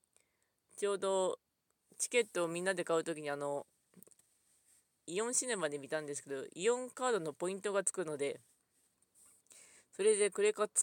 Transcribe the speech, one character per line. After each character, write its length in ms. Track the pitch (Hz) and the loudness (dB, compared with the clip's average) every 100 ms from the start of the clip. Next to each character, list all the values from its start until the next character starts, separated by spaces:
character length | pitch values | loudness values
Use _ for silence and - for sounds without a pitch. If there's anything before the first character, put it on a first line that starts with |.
| _ _ _ _ _ _ _ - | _ _ _ _ _ _ _ -4
ち 100 | 202 | -2
ょ 60 | |
う 60 | 196 | 0
ど 400 | 196 190 185 - _ _ _ _ _ - | 0 2 0 -2 _ _ _ _ _ -8
チ 120 | - | 0
ケ 120 | 247 | 2
ッ 60 | 220 | 2
ト 140 | 180 170 | 0 -2
を 20 | |
み 140 | 170 | 0
ん 20 | |
な 100 | 185 | 0
で 100 | 180 | 0
買 140 | 165 165 | 2 0
う 60 | |
時 180 | 160 156 | 0 -4
に、 80 | 147 | -4
あ 60 | 143 | -4
の、 300 | 143 143 - _ _ - - _ _ _ _ _ _ _ _ _ - | -4 -4 -8 _ _ -20 -20 _ _ _ _ _ _ _ _ _ -8
イ 140 | 180 | -4
オ 40 | 233 | 0
ン 80 | |
シ 140 | 247 254 | 0 0
ネ 80 | 208 | 0
マ 140 | 156 | -2
で 80 | 147 | -2
見 100 | 135 | -4
た 140 | 156 | -4
ん 40 | 147 | -4
で 100 | 143 | -8
す 80 | |
け 60 | 143 | -6
ど、 140 | 135 - | -8 -8
イ 160 | - 208 | -2 0
オ 80 | 247 | 0
ン 120 | 254 | -2
カ 180 | - 254 | -2 0
ー 40 | |
ド 60 | 214 | 0
の 140 | 160 | -2
ポ 160 | - 175 | -2 -4
イ 40 | |
ン 80 | 196 | -2
ト 120 | 208 | -2
が 100 | 196 | 0
つ 80 | 185 | 0
く 140 | - 156 | -2 -2
の 120 | 147 | -2
で、 220 | 139 127 _ _ _ _ _ _ _ _ - _ - - - - _ - | -2 -4 _ _ _ _ _ _ _ _ -20 _ -20 -20 -20 -20 _ 0
そ 80 | |
れ 120 | 208 202 | 4 6
で 120 | 202 | 4
ク 120 | 190 | 4
レ 100 | 208 | 2
カ 120 | 208 | 2
突 40 | 208 | 0
っ 20 | - | 0